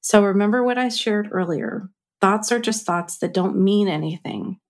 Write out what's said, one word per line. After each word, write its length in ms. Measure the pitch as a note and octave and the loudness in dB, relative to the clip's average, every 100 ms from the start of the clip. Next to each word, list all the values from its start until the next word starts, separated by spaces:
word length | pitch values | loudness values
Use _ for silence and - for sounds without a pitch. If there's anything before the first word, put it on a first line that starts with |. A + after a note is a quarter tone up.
So 220 | - G#3 | 2 4
remember 420 | G3+ G3 G#3 B3 | 6 4 2 2
what 140 | B3 B3 | 0 0
I 100 | B3+ | -2
shared 400 | A3+ A3+ G#3 G#3 | -2 -2 -2 -2
earlier. 600 | F#3 F3 D#3 D#3+ - F#3+ _ _ _ | -2 -2 -2 -4 -6 -10 _ _ _
Thoughts 320 | G3 G#3+ G#3+ | 2 2 0
are 80 | A#3+ | -2
just 280 | A3+ A3 - | 0 -4 -2
thoughts 320 | F3 E3+ - | -4 -4 -6
that 160 | F3 | -2
don't 280 | F#3 F#3 - | 0 0 2
mean 260 | F#3+ G#3 G3+ | 2 4 2
anything 720 | D3+ D#3 F3 - G#3 - F#3 | 0 -4 -6 -8 -8 -8 -12